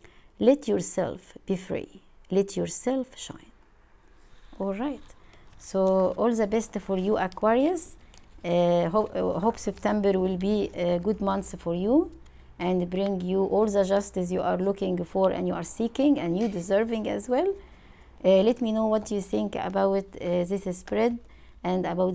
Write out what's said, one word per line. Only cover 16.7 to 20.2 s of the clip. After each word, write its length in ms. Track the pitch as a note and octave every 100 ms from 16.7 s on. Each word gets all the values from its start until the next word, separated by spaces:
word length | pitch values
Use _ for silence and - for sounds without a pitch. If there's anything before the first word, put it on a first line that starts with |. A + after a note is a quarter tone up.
| G3 A3+ A3 G#3+
as 200 | G#3 A3+
well. 200 | B3 F#4 G4 - - - - - -
Uh, 180 | F#3 F#3+
let 200 | A3 A#3+
me 80 | A3+
know 160 | A3 A3
what 240 | G#3+ G#3+
you 100 | G#3
think 360 | F#3 G#3+ G#3 G#3+
about, 500 | - F#3+ G3 G3 G3 -